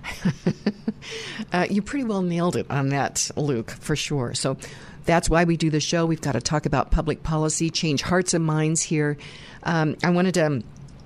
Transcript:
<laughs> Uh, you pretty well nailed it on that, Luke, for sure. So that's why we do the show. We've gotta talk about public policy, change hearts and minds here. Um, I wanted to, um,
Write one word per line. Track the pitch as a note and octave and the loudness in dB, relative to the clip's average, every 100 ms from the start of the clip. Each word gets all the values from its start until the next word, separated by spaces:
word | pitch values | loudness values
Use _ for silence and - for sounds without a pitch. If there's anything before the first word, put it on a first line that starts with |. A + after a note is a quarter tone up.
<laughs> | - - F#3 - F3+ - - - - - - - - - G#3+ | -12 -2 -2 0 -2 -2 -4 -4 -6 -8 -10 -12 -10 -10 -4
Uh, | F3+ E3+ | 0 0
you | G#3 | 0
pretty | G#3 C#4+ | -2 -4
well | A#3 G3 | -2 0
nailed | F3+ E3+ F3 A#2 | 0 2 0 0
it | - | -2
on | C#3 C3+ | -2 0
that, | C#3 A#2+ - - - | 0 -2 -2 -4 -2
Luke, | D3 A#2 - | -2 -2 -4
for | - - D3 | -8 -4 -4
sure. | - C#3+ A#2+ | -2 -2 -2
So | B2+ C#3 C3+ - - - - - | -2 -2 -4 -8 -16 -18 -6 2
that's | E3 E3+ | 2 4
why | D#3+ | 4
we | F3 E3 | 4 4
do | E3 | 2
the | D3+ | 2
show. | - E3+ E3 | 2 2 2
We've | D#3+ | 0
gotta | F#3 G#3 | 0 -2
talk | - D3+ D3 | 0 0 2
about | C#3 - | 2 4
public | - D3+ - | 2 2 -2
policy, | - D#3 D#3 - E3 | 0 0 0 0 0
change | - E3 C3+ | 0 0 0
hearts | - F3+ F3+ | 2 2 2
and | E3+ | 2
minds | D#3+ D#3 D#3 D#3+ | 2 2 2 2
here. | - D#3 D3 C#3+ - - - - | 2 2 2 -2 -8 -18 -18 -8
Um, | - E3 D#3 - | -2 2 2 2
I | F3+ | 2
wanted | F3 F#3 | 4 4
to, | F3 D3+ | 4 2
um, | C3 - - - - | 0 -4 -14 -18 -18